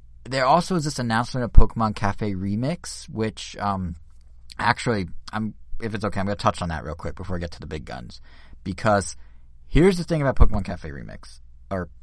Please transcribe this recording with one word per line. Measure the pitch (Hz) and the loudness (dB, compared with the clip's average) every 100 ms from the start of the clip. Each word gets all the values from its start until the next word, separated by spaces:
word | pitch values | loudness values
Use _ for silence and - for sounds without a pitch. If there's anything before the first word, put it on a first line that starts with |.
| - - | -20 -18
There | - 135 131 | -8 0 2
also | 165 - 180 | 2 2 -2
is | |
this | 151 139 | -2 -4
announcement | 120 113 - 127 | -2 -2 -2 -4
of | 113 | 8
Pokemon | - 110 - 110 104 | 10 10 8 -2 0
Cafe | 101 - 107 | -2 -2 -4
Remix, | 95 98 104 135 175 - - - | -4 -4 -4 -4 -6 -10 -16 -10
which, | 113 110 - - - | -6 -6 -6 -14 -6
um, | 101 98 90 85 - - - - - - | -4 -4 -6 -10 -16 -20 -20 -20 -16 -2
actually, | 104 120 131 104 85 - - | 0 0 0 -2 -4 -8 -8
I'm, | 110 107 - - - | -6 -6 -8 -8 -6
if | 117 | -4
it's | 107 | -4
okay, | 107 92 | -2 -2
I'm | 98 | -2
gonna | 101 | -2
touch | 110 - | -2 -2
on | 85 | -4
that | 78 | -6
real | 69 | -8
quick | 76 - - | -10 -10 -10
before | 90 | -6
we | 87 | -6
get | 85 | -6
to | - | -10
the | 76 | -12
big | 80 | -12
guns. | 64 62 60 - - - - - | -12 -14 -14 -18 -20 -20 -20 -14
Because | 104 87 110 101 95 - - - - - - | -10 -4 2 2 0 -10 -16 -20 -20 -20 0
here's | 139 185 175 | 4 4 2
the | |
thing | 165 160 | -2 -2
about | 139 - | 2 8
Pokemon | 135 107 | 8 8
Cafe | 95 87 78 | -2 -8 -12
Remix, | 69 53 - - - - - - | -14 -14 -16 -18 -20 -20 -20 -8
or | 95 85 - | -8 -8 -12